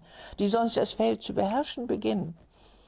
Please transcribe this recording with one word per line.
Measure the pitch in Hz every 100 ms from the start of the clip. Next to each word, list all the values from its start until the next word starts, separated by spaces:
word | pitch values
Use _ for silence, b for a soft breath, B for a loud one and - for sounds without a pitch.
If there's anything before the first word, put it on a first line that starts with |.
| B B B -
die | 202
sonst | 226 233 -
das | 208
Feld | - 226 214
zu | -
beherrschen | 202 196 247 302 - 233
beginnen. | 214 214 208 156 165 B B B B